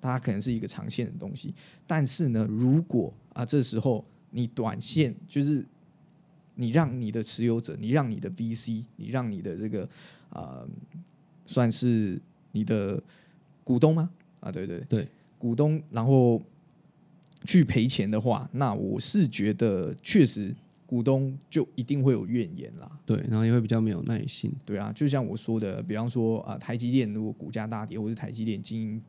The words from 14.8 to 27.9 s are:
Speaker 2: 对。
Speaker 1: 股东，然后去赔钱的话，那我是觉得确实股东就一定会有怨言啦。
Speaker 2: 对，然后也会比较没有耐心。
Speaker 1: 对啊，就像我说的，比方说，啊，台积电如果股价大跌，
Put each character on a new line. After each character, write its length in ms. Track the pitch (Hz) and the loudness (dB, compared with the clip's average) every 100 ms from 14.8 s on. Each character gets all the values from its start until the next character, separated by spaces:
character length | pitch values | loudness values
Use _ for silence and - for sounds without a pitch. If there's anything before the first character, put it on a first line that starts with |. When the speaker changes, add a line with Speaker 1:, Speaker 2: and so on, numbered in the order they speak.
| - | -2
Speaker 2:
对。 200 | 113 - - _ _ | -2 -2 -10 _ _
Speaker 1:
股 160 | 120 117 | -2 2
东， 260 | 151 156 156 | 2 2 -4
然 140 | 113 | -2
后 360 | 120 135 123 117 - _ _ _ _ _ _ _ _ - | 4 6 6 4 -2 _ _ _ _ _ _ _ _ -14
去 200 | - 180 | 4 6
赔 220 | 135 - 120 | 6 4 2
钱 220 | - 101 | 2 0
的 120 | 107 | 0
话， 280 | 113 107 - | 2 0 -2
那 200 | 120 135 | -2 0
我 260 | 101 101 107 | 0 -2 -4
是 280 | - 208 156 | 0 2 2
觉 260 | - 101 | 2 0
得 380 | 104 117 98 82 - | 2 2 2 -2 -6
确 240 | - 214 | 2 6
实 300 | 131 - 101 - - _ - | 6 4 -6 -8 -12 _ -4
股 160 | 123 | 0
东 340 | 120 135 135 135 - | 2 2 0 -6 -4
就 160 | 160 135 | -2 0
一 80 | - | -2
定 200 | 117 143 | -2 2
会 100 | 135 | 4
有 120 | 117 90 | 2 2
怨 220 | 120 95 78 | -2 -2 -6
言 160 | 57 - | -12 -14
啦。 100 | - - | -18 -8
Speaker 2:
对， 120 | - 110 - | -2 -2 0
然 40 | |
后 120 | 110 | 2
也 80 | 113 | 4
会 80 | 120 | 4
比 60 | 110 | 4
较 140 | 113 | 2
没 100 | 110 | 2
有 100 | 90 | 0
耐 200 | 87 113 | -2 -2
心。 280 | - - - 139 | -4 -6 -6 -6
Speaker 1:
对 140 | - 101 | -6 -6
啊， 140 | 104 | -4
就 140 | 107 147 | -2 0
像 180 | 135 110 | 2 -2
我 100 | 92 | -4
说 220 | - 113 | -2 -2
的， 240 | 104 92 | -2 -4
比 140 | 87 104 | -4 -4
方 120 | 120 | -2
说， 320 | 120 113 110 | 0 0 0
啊， 140 | - 101 | -4 -10
台 180 | - 113 | -6 -4
积 160 | 120 | 0
电 200 | 131 113 | 2 2
如 120 | 104 | -2
果 80 | 107 | -6
股 180 | - - | -6 -8
价 160 | 117 110 | -6 -6
大 180 | 113 | -6
跌， 140 | 110 | -6